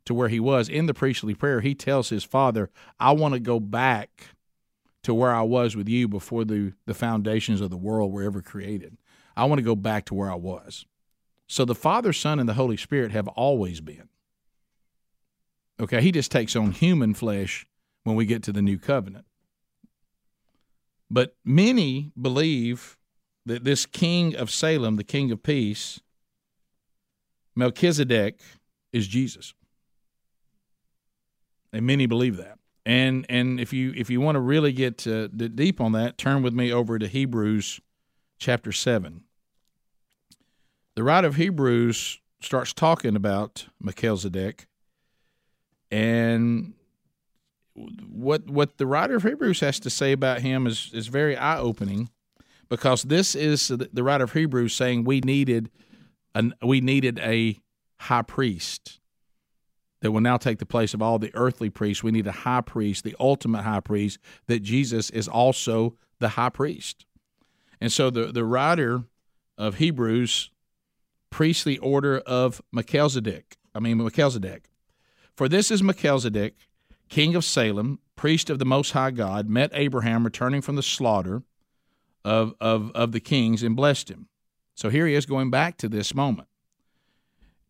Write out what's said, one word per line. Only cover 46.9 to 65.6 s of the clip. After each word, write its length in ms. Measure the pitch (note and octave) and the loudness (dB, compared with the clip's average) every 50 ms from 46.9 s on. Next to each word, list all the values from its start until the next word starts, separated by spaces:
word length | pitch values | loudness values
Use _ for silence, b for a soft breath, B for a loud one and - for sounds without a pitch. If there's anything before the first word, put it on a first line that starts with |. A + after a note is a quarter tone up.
| _ _ _ _ _ _ _ _ _ _ _ _ _ _ _ _ _ | _ _ _ _ _ _ _ _ _ _ _ _ _ _ _ _ _
what, 760 | - A1 - - - - - - G#2 A#2+ C3+ D3+ D3+ D#3 - | -18 -16 -16 -16 -18 -18 -16 -14 -6 0 0 0 0 -2 -2
what 260 | C#3+ D3 D3 C#3+ - | 0 2 0 0 0
the 100 | _ C#3 | _ -2
writer 280 | C3 C#3 D3+ E3+ C#4 C4+ | 0 0 0 0 0 0
of 80 | A3+ F3 | 0 0
Hebrews 380 | G#3+ C#4+ D4 D4+ A3+ F3 - | 0 0 0 0 0 0 2
has 200 | D#3 C#3 C3+ - | 0 0 0 -2
to 80 | - B2+ | -6 -6
say 240 | - - C#3+ C3+ C3+ | -4 0 2 2 2
about 300 | C3+ C3+ C3 B2+ B2 B2 | 2 2 0 0 0 -2
him 240 | C3 C3 C3 B2+ | -2 0 0 0
is, 240 | A#2+ A2+ G#2+ - - - | 0 -2 -4 -8 -10 -10
is 140 | A2+ A2 | -10 -10
very 280 | A2+ B2 C#3 D3+ D3+ C#3 | -4 -2 0 0 0 0
eye-opening, 760 | A#2+ B2+ D3 D#3+ C#3+ B2 A#2+ G#2+ - G#2 G2 G2 G#2 A#2 A#2+ - _ _ _ _ b b b b b b b | 0 0 0 0 0 -2 -2 -2 -2 -4 -4 -4 -4 -6 -6 -10 _ _ _ _ b b b b b b b
because 360 | A#2+ - - C3+ B2+ A#2+ - | -8 0 2 2 2 2 2
this 300 | B2+ D3+ F3 F#3+ - - | 0 2 2 2 2 0
is 340 | C#3 D3+ D3+ D3+ C#3 - - | 0 0 0 2 2 0 -2
the, 200 | C3 A#2 B2+ - | -2 -4 -4 -6
the 120 | - B2 B2 | -4 -2 0
writer 220 | C3+ C#3+ C#3 C3 | 2 2 2 2
of 80 | A2+ - | 0 0
Hebrews 400 | D#3 D#3+ D#3 B2+ B2+ A#2+ A2+ - | 0 0 2 2 0 0 0 0
saying 300 | - B2+ B2+ B2 A#2+ A#2 | 0 0 0 2 0 2
we 160 | B2+ C#3 C3+ | 2 2 2
needed 500 | B2+ C3 C#3 C#3 C#3 B2+ A#2+ A2+ A2+ A2+ b b b b b b b b b b _ _ _ | 2 2 2 2 2 2 2 0 -2 -4 b b b b b b b b b b _ _ _
an, 180 | G#2+ A2+ A#2 - - - | 0 0 0 0 -2 0
we 200 | A#2+ C3+ C3+ B2+ | 2 2 4 4
needed 360 | B2+ C3+ C#3 C3 B2+ A#2+ A#2 | 2 2 2 2 0 -2 -2
a 380 | - A2+ A2+ A2+ A2+ A2+ G#2 - _ _ _ _ _ _ _ | -2 0 0 2 2 0 -2 -4 _ _ _ _ _ _ _
high 240 | _ - - B2+ A#2+ | _ -2 0 0 0
priest 800 | A2+ - - - C3+ A#2+ G2 E2+ - - - - - - - _ _ _ _ _ _ _ _ _ _ _ _ _ _ _ _ _ _ _ _ _ | 0 -2 -2 -2 0 0 -2 -4 -8 -10 -12 -12 -14 -20 -20 _ _ _ _ _ _ _ _ _ _ _ _ _ _ _ _ _ _ _ _ _
that 120 | - A2 G#2+ | -2 0 2
will 80 | A2 | 2
now 160 | A2+ B2 B2 | 4 4 2
take 220 | A#2+ - C3 A2+ G2+ | 2 2 -2 -2 -2
the 80 | G#2+ | -6
place 260 | - - A#2+ A2+ G#2 - | -2 0 0 0 0 0
of 80 | G#2+ | 0
all 180 | A2 A2+ A#2 A2 | 0 2 2 0
the 160 | A2 G#2+ - | -2 -4 -2
earthly 360 | A2 A#2+ B2+ B2 - A#2 G#2+ | 0 0 0 0 -2 -4 -6
priests. 320 | - - G#2+ G#2 G2+ - - | -4 -2 -2 -2 -2 -2 -2
We 80 | A2+ | 0
need 160 | A2+ A2+ G2+ | 0 0 0
a 60 | G2+ F#2 | -2 -6
high 280 | - - B2 B2 B2+ | -6 -2 0 0 0
priest, 440 | A#2 - - A2+ G#2+ G#2 G2 - - | -2 -2 -6 -4 -2 -2 -2 -4 -6
the 120 | A2 G#2 - | -10 -6 0
ultimate 440 | B2+ C3 C#3 C3+ - A#2+ A2+ G#2 G#2 | 2 2 2 2 0 -2 -2 -2 -2
high 180 | A2 G#2+ G2+ | -2 -2 -2
priest, 380 | - - G#2+ G#2 G#2 G#2 - - B B B B B - | -2 -2 -2 -2 -2 -2 -4 -8 B B B B B -2
that 120 | A#2+ A2+ | -2 -2
Jesus 480 | G2+ G2+ A2+ C3 C#3 A#2+ A#2 A2+ G#2 - | 0 0 0 0 0 0 -2 -4 -4 -4
is 200 | - A2+ G2+ F2+ | -6 -6 -6 -2
also 680 | - A2+ A#2+ C3 C3 - | 0 2 4 4 2 0